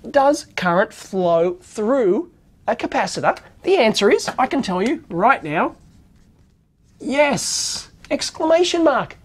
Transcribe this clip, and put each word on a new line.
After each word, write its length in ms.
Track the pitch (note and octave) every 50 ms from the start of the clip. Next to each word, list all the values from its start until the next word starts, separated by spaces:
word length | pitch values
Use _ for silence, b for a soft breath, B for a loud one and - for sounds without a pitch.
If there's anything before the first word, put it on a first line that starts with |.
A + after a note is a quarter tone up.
| - A#3
does 360 | - C#4 C4+ C#4 D4+ D4 - - _
current 380 | - F#3+ F3+ E3+ F3+ G#3+ G#3+ -
flow 640 | - - - - F#3+ F3+ E3+ E3+ E3 E3+ F3+ F3 F3+
through 720 | - - - - G#3+ G#3+ C#4 C#4 A#3 F3+ F#3 C4+ F4 - _ _ _ _ _ _ _
a 80 | - A3+
capacitor? 640 | - - F4 - C4 G3 F3+ - D#3+ C3 E3+ - - B B B B
The 140 | - - G4
answer 340 | F4+ A#3+ A3 - - G3+ G#3
is, 200 | - A#4 - - - -
I 80 | B3+
can 160 | C4 - C#4
tell 180 | - - F3+ F3+
you 240 | G3 B3 D#4 - - -
right 340 | F#3 E3 G3+ A#3+ C4+ - -
now, 320 | D3+ D3+ F3 A#3+ E4 - _ - - _ - _ _ _ _ _ _ _ _ _ _ _ _ _ _ _ _ _ _ _ _
yes, 920 | - - B3+ C#4+ D4 C#4+ B3 D#3+ - - - - - - - - - - _ _ - -
exclamation 720 | D4+ - - - - - E4 D#4+ E4 E4+ F4+ F4 - E4+
mark 360 | E4 D#4 C4+ A3 E3+ - - -